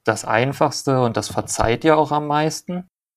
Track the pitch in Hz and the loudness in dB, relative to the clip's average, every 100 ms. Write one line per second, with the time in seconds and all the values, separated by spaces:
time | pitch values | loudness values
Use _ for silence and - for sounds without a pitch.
0 | - 107 - 110 131 139 151 - - 131 | -4 -2 0 0 0 0 -2 -2 -2 2
1 | 120 110 - - - - 110 120 160 156 | 2 0 -4 -4 -4 0 0 2 4 4
2 | 147 147 147 147 156 156 - 180 180 _ | 2 0 0 0 0 -2 -8 -10 -10 _
3 | _ | _